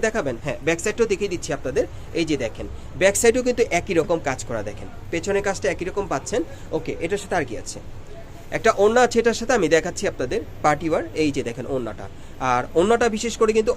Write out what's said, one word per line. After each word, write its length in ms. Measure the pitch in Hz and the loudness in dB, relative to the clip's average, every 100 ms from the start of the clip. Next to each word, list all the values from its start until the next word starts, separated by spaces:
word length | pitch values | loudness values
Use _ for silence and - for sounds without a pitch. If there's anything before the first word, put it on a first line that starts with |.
| 220 | 0
দেখাবেন? 280 | 220 165 117 147 | 0 -4 -4 -4
হ্যাঁ, 120 | 117 143 | -4 -2
ব্যাক 120 | 165 | 0
সাইডটাও 240 | 214 208 226 | 0 0 2
দেখিয়ে 200 | 185 202 | 2 -2
দিচ্ছি 160 | 175 - 139 | -4 -4 -4
আপনাদের। 280 | - 214 339 - - - | -2 -2 -2 -4 -6 -2
এই 60 | 160 | 0
যে 60 | 143 | 0
দেখেন 220 | 117 - 101 - - 135 | -2 -6 -10 -10 -10 2
ব্যাক 140 | 185 196 | 2 6
সাইডেও 220 | 233 247 247 | 4 4 2
কিন্তু 160 | 247 226 170 | 2 2 2
একই 140 | 170 170 | 2 2
রকম 180 | 143 170 143 | 2 0 0
কাজ 120 | 127 - | -4 -4
করা। 140 | 113 104 | -4 -4
দেখেন 180 | 98 98 - - | -8 -10 -12 -6
পেছনের 320 | 165 170 196 196 | -4 0 0 0
কাজটা 200 | 190 202 | 0 0
একই 120 | 165 180 | -2 -4
রকম 160 | 208 180 | -4 -2
পাচ্ছেন। 300 | 139 - 233 330 - - 160 | -4 -2 -2 -2 -8 -4 -4
ওকে, 140 | 160 117 165 | -4 -4 -2
এটার 140 | 196 | -4
সাথে 120 | - 185 | -2 -2
আর 60 | 127 | -2
কি 60 | 98 | -6
আছে? 160 | - - - - - - - - - 156 | -10 -10 -10 -12 -12 -14 -14 -14 -8 0
একটা 140 | 226 202 | 2 6
ওড়না 200 | 208 233 240 | 6 6 6
আছে 120 | 226 | 4
এটার 160 | 226 220 | 2 2
সাথে, 140 | 233 247 | 2 2
আমি 100 | 160 160 | 6 4
দেখাচ্ছি 280 | 180 - 190 | 2 -2 -4
আপনাদের 280 | - 127 190 - - | -2 -2 -2 -4 0
পার্টি 240 | 151 151 165 | 2 2 2
ওয়্যার। 160 | 175 330 - | 0 -2 0
এই 60 | 156 139 | 0 2
যে 60 | 117 | -4
দেখেন 160 | 117 120 | -6 -4
ওড়নাটা, 320 | 135 113 104 98 - - - 131 | -4 -4 -8 -12 -12 -14 -4 0
আর 100 | 123 127 160 | 2 2 2
ওড়নাটা 280 | 190 233 240 214 | 4 4 4 0
বিশেষ 180 | 233 - | -4 2
করে 100 | 220 220 | 4 4
কিন্তু 140 | 214 | 2